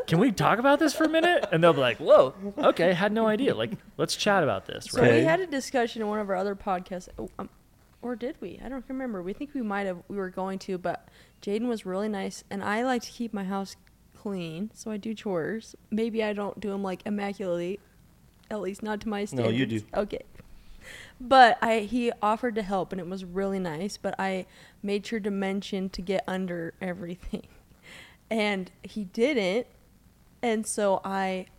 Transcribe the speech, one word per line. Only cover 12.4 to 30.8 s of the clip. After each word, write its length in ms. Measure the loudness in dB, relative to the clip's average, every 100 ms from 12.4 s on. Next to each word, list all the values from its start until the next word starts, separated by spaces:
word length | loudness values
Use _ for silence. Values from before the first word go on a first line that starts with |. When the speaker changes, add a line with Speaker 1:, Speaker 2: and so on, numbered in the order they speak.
| -10
Speaker 2:
and 120 | -6
I 200 | -2 0
like 180 | 0 -2
to 80 | -4
keep 220 | -8 -8
my 100 | -6
house 320 | -4 -4 -6 -10 -20 _ _ -12
clean, 540 | -8 -6 -6 -6 -10 -10
so 160 | -10
I 60 | -8
do 180 | -6 -6
chores. 600 | -4 -2 -2 -4 -10 -20 -6
Maybe 340 | -2 0 0
I 100 | -2
don't 260 | -2 -4 -6
do 120 | -6
'em, 100 | -4
like, 180 | -4 -4 -4
immaculately, 760 | -4 -4 -4 -2 -2 -2 -6 -10 _ -20 -20 -20 _ -10
at 100 | -6
least 220 | -6 -6
not 180 | -6 -4
to 80 | -4
my 160 | -4 -2
Speaker 3:
No, 180 | 0 2
you 160 | 2 0
Speaker 2:
standards. 180 | -2
Speaker 3:
do. 40 | -2 -4
Speaker 2:
Okay. 200 | -4 -6 -12 -20 -20 -20 -20 -20 -18 -18 -20 -14
But 380 | 6 10 10 8
I, 160 | 2 0
he 320 | 0 0 -2 0
offered 320 | 0 0 -2 -4
to 60 |
help, 300 | -2 -2 -2
and 100 | -6
it 60 | -8
was 180 | -10 -6
really 320 | -4 -2 -2
nice, 380 | -2 -4 -6 -6
but 160 | -6 -4
I 260 | -2 -4 -6 -16 -20 -12
made 200 | -4 -4 -2
sure 140 | -4
to 120 | -2
mention 580 | -2 -2 -2 -4 -4 -4
to 120 | -6
get 200 | -2 -2 -2
under 460 | -4 -4 -6 -8 -8
everything. 680 | -8 -8 -10 -10 -10 -10 -12
<laughs> 840 | -20 _ _ -20 -20 -20 -20 _
And 420 | -2 0 -2 -4 -12
he 200 | -12 -10 -8
didn't, 600 | 2 2 4 2 0 -2 -12 _ _ _ _ _ _
and 220 | -2 0 -2
so 340 | 0